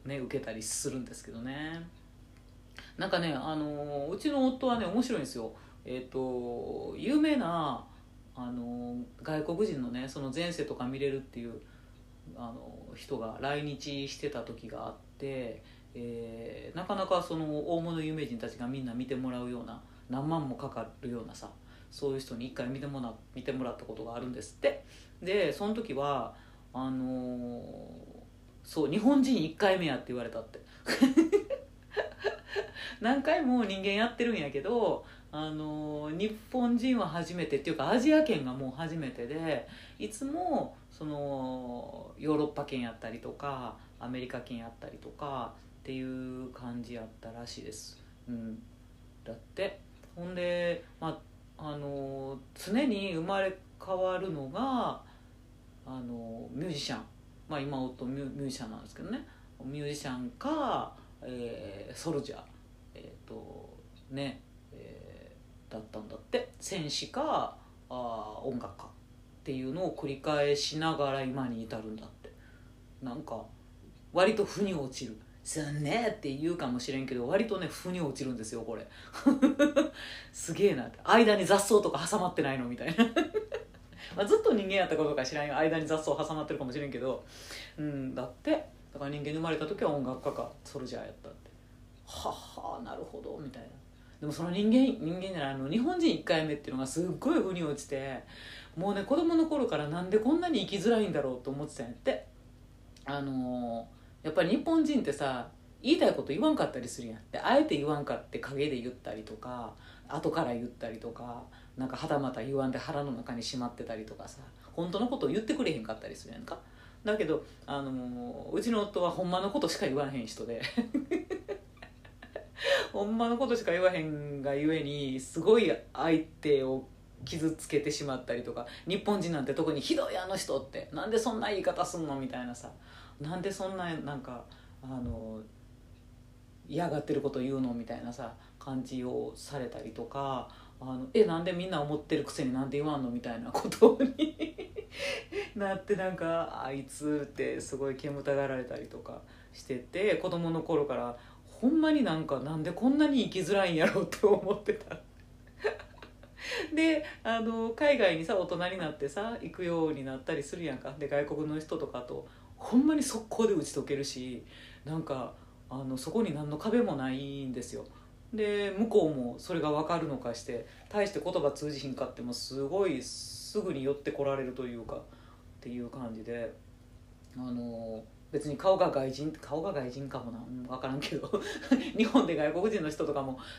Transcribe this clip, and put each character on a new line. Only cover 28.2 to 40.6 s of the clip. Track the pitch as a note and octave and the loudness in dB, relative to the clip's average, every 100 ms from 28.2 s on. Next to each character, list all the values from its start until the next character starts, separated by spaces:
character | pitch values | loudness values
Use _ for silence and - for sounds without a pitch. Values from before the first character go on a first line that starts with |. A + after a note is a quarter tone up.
| - - - - | -18 -20 -20 -20
そ | - - C#3 | -6 0 2
う、 | |
「日 | F3+ | 6
本 | G#3+ C#4 | 8 8
人 | C4 A3+ | 8 6
一 | D#3+ | 2
回 | - G3+ F#3 | 4 6 6
目 | E3 | 4
や」 | B2 | 0
っ | |
て | - | -2
言 | B2 | -6
わ | |
れ | A#2 | -4
た | A2+ | -6
っ | - | -8
て。 | - - - | -12 -18 -12
<laughs> | - - C4 C4 D#4+ G4+ - - - - - - - - - - - - - - - - | -4 6 6 8 6 6 2 -6 -8 -20 -8 -2 -2 -2 -2 -2 -4 -4 -4 -6 -10 0
何 | G#3+ C#4 | 4 4
回 | C4+ E4 | 6 4
も | C#4 B3 | 6 4
人 | G#3 F#3+ | 4 2
間 | G3 | 2
や | G3+ A#3 | 4 2
っ | - | 2
て | |
る | A#3+ | 2
ん | G#3 | 2
や | C#3+ | 0
け | C3+ | -2
ど、 | F3 A#3+ G3 D3 - - - | 0 4 4 2 -4 -18 -10
あ | D3+ D#3 | -6 -4
の | D#3 D#3 D3+ D3+ D3+ D3+ | -4 -4 -4 -4 -4 -4
ー、 | D#3+ | -2
日 | G#3+ A3 - | -2 -2 -4
本 | B3+ A#3+ A#3+ | 2 4 4
人 | B3+ B3 | 4 4
は | F3+ | 2
初 | D#3+ E3 | 0 -2
め | F3 D#3 | -2 0
て | C#3 | 0
っ | |
て | E3+ | 0
い | |
う | D3+ | 0
か、 | C#3 | 4
ア | A#3+ | 6
ジ | C4+ | 8
ア | D#4 | 8
圏 | D#4 F3+ | 8 4
が | C3 | 0
も | B2+ C3+ | -2 -4
う | |
初 | B2+ E3 D#3+ | -4 -4 -4
め | C3+ | -4
て | A#2 A#2+ | -4 -6
で、 | D3+ E3 C3+ A2+ - - - | -4 0 -2 -2 -12 -16 -10
い | G#3+ | -8
つ | - | -6
も、 | C#4 D#4 F4+ C4+ | -4 -2 0 0